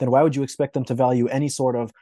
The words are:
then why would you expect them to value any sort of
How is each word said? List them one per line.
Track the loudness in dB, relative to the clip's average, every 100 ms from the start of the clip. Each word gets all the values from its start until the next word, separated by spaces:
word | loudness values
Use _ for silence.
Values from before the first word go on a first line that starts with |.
then | 2
why | 4
would | 4
you | 0
expect | -6 -4 -4
them | -4 -4
to |
value | 0 2 2 0
any | 0 -2
sort | -2 -2 -2
of | -6 -10